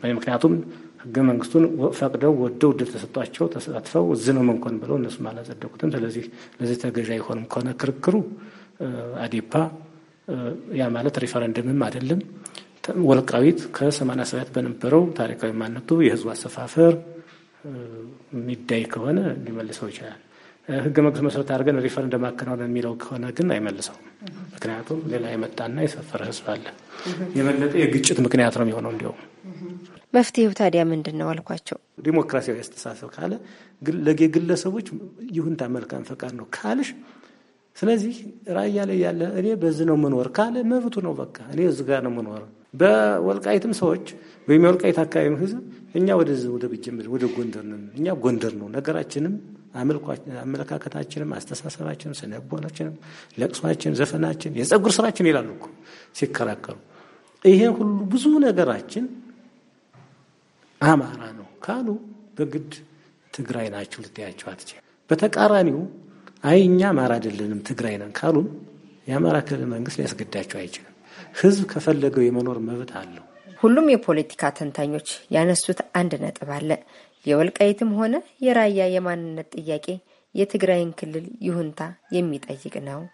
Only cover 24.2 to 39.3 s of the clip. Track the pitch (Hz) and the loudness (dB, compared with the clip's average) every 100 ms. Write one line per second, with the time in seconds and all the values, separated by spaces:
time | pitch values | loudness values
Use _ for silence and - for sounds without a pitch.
24.2 | 196 - - - 117 113 117 160 160 123 | -18 -16 -16 -10 -8 -8 -6 -6 -4 -4
25.2 | 117 113 110 - 117 135 151 - - - | -4 -6 -6 -6 -6 -2 -2 -2 -8 -8
26.2 | - - - 104 - - - - 185 175 | -8 -8 -8 -8 -8 -18 -20 -12 -8 -6
27.2 | 180 139 135 135 143 170 156 131 - - | -4 0 2 2 2 4 4 2 0 2
28.2 | 120 127 120 117 117 110 113 113 - - | 4 4 4 2 0 -2 -6 -6 -8 -10
29.2 | - - 190 165 175 180 - - _ 247 | -18 -20 -18 -14 -14 -14 -18 -20 _ 2
30.2 | 240 - 220 196 202 170 165 160 151 156 | 4 4 2 4 4 4 4 2 -2 -4
31.2 | 160 160 - 165 - - - - 143 160 | -4 -4 -6 -10 -8 -12 -12 -4 2 2
32.2 | 151 131 - 113 113 - - 110 - - | 2 0 -2 -4 -8 -14 -14 -14 -16 -8
33.2 | 170 226 - - - _ 143 170 147 156 | -6 -6 -10 -20 -20 _ -4 0 2 4
34.2 | 160 160 170 175 190 208 196 - 202 - | 4 4 2 0 -2 -4 -8 -12 -14 -16
35.2 | 247 165 160 160 123 127 107 135 113 127 | -8 -4 -4 -4 -4 -6 -6 -10 -10 -10
36.2 | 127 123 113 - 214 247 269 - - - | -10 -12 -12 -8 -4 -2 -2 -8 -18 -20
37.2 | - _ _ _ _ - 196 226 208 240 | -20 _ _ _ _ -2 0 2 0 -6
38.2 | - - - 180 208 202 196 190 175 170 | -14 -16 -6 -2 0 0 0 0 0 0
39.2 | 170 | -2